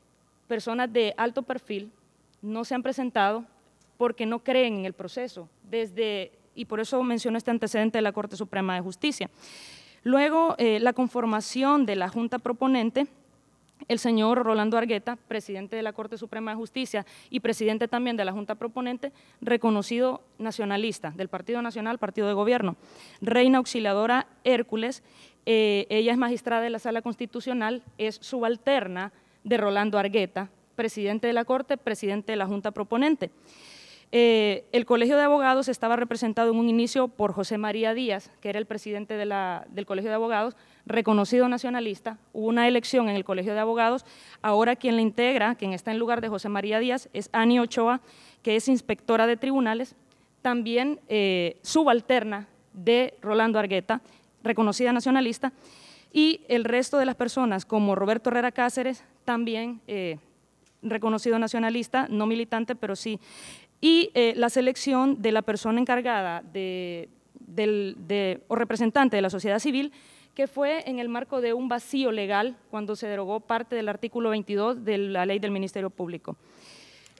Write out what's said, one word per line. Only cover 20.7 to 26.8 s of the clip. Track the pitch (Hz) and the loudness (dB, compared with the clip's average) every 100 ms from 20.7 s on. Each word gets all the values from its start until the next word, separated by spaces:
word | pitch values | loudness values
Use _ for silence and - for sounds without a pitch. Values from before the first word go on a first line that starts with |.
| 202 226 190 160 | -2 -4 -6 -10
del | 170 190 | -8 -8
Partido | 185 185 240 | -8 -6 -6
Nacional, | 240 226 220 240 | -6 -6 -6 -4
Partido | 202 202 202 | -4 -2 0
de | |
Gobierno. | 202 208 247 196 170 - - - - | 2 2 2 0 -4 -12 -20 -20 -8
Reina | 202 233 254 262 | 0 4 6 6
Auxiliadora | 247 247 214 202 226 247 - _ | 2 -2 0 0 2 0 -2 _
Hércules, | 247 247 240 220 233 262 _ - - _ - | 2 2 0 -4 -4 -6 _ -20 -20 _ 0
eh, | 226 214 202 196 | 4 4 2 0
ella | 214 226 | 0 2
es | 240 | 2
magistrada | 240 240 247 233 | 0 -2 -2 -2
de | 233 | -2
la | 226 | -4